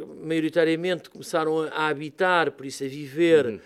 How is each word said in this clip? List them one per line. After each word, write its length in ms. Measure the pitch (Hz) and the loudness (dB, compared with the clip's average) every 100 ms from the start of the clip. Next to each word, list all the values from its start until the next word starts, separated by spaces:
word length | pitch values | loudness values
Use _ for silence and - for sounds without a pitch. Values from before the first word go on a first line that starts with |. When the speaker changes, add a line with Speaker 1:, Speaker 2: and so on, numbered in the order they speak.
| - 151 | -16 -12
Speaker 1:
maioritariamente 880 | 156 160 156 170 160 160 180 180 - | -4 -2 0 2 2 2 -2 -4 -6
começaram 520 | - 147 170 156 160 | -18 -6 -2 0 -2
a, 60 | 156 | -2
a 200 | 147 156 | -2 -2
habitar, 640 | 143 151 - 185 175 147 | -2 -8 -2 2 4 2
por 120 | - | -2
isso 180 | 135 - | -12 -8
a 40 | 135 | -8
viver 580 | 139 143 143 170 156 123 | -8 -10 0 6 6 4
Speaker 2:
Uhum. 140 | 101 | -4